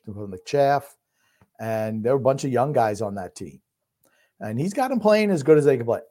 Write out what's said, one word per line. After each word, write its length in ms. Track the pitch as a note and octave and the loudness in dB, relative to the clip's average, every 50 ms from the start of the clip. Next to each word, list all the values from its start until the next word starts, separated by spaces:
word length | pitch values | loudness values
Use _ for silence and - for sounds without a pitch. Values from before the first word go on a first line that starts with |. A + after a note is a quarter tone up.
| _ | _
from 260 | A2 G2 G#2 G#2 G2 | -18 -14 -14 -12 -14
the 80 | F#2+ F2+ _ | -14 -16 _
chaff. 500 | - - C#3+ C#3 C#3 C#3+ C#3 - - - _ _ _ _ _ _ _ _ _ _ _ _ _ | -4 0 2 2 2 2 0 -2 -8 -20 _ _ _ _ _ _ _ _ _ _ _ _ _
And 440 | A2 A2+ A2+ A2 A2 A2 A2 A2 G#2+ | -8 -6 -4 -4 -4 -4 -6 -4 -2
there 100 | A#2+ C3+ | 0 0
were 60 | C#3 | 2
a 40 | A#2+ | 2
bunch 200 | C3 C3+ C3+ - | 0 0 0 -4
of 80 | C#3 | -2
young 220 | A#2+ A#2 B2+ D3 C#3+ | 0 0 0 0 0
guys 280 | B2+ A2+ G#2+ G#2 G2 | 0 0 0 -2 -4
on 140 | G#2+ G2+ G2 | -6 -8 -8
that 200 | G2 F2+ F2 _ | -10 -12 -14 _
team. 260 | - G2 D2 - - _ _ _ _ _ _ _ _ _ _ _ _ _ _ _ _ | -16 -16 -16 -16 -20 _ _ _ _ _ _ _ _ _ _ _ _ _ _ _ _
And 200 | - G#2+ A2 A#2+ | -12 -8 -6 -4
he's 140 | D3+ G3 - | -4 -4 -2
got 160 | C#4+ B3+ C4 | -2 -2 -2
them 100 | A#3+ A3 | -2 0
playing 300 | - G#3+ G#3 G#3+ G#3+ G3+ | 2 4 4 4 4 2
as 140 | F#3+ D3 C3 | 0 0 6
good 140 | D#3 D#3 D3+ | 6 6 6
as 60 | C#3+ | 8
they 120 | D3 C3+ A#2+ | 4 4 2
can 80 | A#2 | 0
play. 160 | A#2 G#2+ F#2 - _ | -2 -2 -4 -4 _